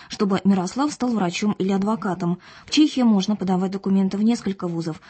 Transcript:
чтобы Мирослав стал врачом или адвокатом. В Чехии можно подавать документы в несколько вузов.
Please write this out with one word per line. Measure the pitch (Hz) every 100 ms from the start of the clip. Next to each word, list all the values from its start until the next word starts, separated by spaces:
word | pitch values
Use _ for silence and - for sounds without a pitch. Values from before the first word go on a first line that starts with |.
| -
чтобы | - 190 190
Мирослав | 190 190 175 247 294
стал | 285 247
врачом | 220 180 175 208 -
или | 190
адвокатом. | 196 202 220 202 170 175 175 - - -
В |
Чехии | - 311 -
можно | 240 202 185 214
подавать | 190 185 190
документы | 196 196 196 190 196
в |
несколько | 214 240 - 190 180
вузов. | 165 165 151